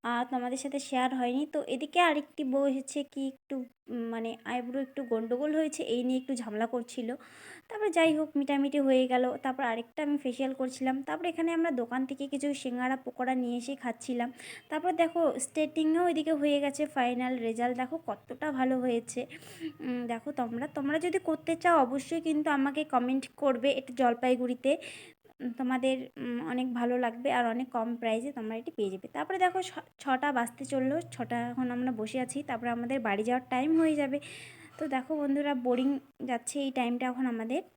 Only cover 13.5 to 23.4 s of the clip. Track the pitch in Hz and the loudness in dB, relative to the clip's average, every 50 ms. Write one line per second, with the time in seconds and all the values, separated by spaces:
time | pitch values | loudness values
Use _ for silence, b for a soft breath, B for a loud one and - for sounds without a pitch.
13.5 | 240 240 240 269 277 269 - 247 226 233 - - 254 240 240 247 B B B B | -2 -4 -4 -6 -8 -6 -4 -6 -6 -6 -4 -4 -2 -2 -2 -4 B B B B
14.5 | B B B B 302 311 311 359 359 320 339 330 339 339 330 294 - - 262 - | B B B B -4 0 0 0 2 4 2 2 4 2 2 2 2 0 -4 -4
15.5 | - 320 311 302 311 330 311 311 311 330 359 359 330 320 302 311 320 285 285 294 | 0 0 0 0 0 0 2 4 4 4 4 4 2 2 2 2 2 2 4 4
16.5 | 285 285 285 285 285 285 302 294 - 277 247 240 247 247 254 254 262 247 226 226 | 4 4 2 0 0 -2 -4 -2 2 2 2 2 2 0 0 -2 -2 -2 -2 -2
17.5 | 226 226 240 240 247 240 254 254 320 320 - - 208 - - - 254 262 - 302 | 0 0 0 0 0 0 -4 -4 -4 -6 -6 -6 -8 -8 -8 -14 -10 -4 -4 -4
18.5 | 285 254 262 254 262 254 247 254 240 233 233 - - 247 247 - B 339 B B | 0 2 2 2 2 2 2 2 0 0 -2 -4 -6 -6 -6 -8 B -18 B B
19.5 | B B 330 320 302 - - 262 247 247 240 233 233 226 226 285 285 - 247 226 | B B -10 -10 -8 -6 -6 -4 -4 -4 -2 -4 -6 -6 -6 -8 -4 -4 -4 -2
20.5 | 233 233 262 302 - 294 269 277 302 320 302 359 339 381 370 - 311 311 - - | -2 -4 -6 -4 -4 -4 -2 0 0 0 0 0 0 0 0 0 -2 -2 0 -4
21.5 | 330 330 - 359 339 320 269 233 254 277 262 - 330 330 330 320 311 302 302 320 | -4 2 4 6 6 6 6 4 2 -4 -4 -2 -4 -4 -2 0 0 0 2 2
22.5 | 294 277 269 285 269 302 302 302 - 247 240 247 262 269 262 - _ - | 2 2 2 0 0 -2 -4 0 0 0 2 2 0 0 -2 -4 _ -2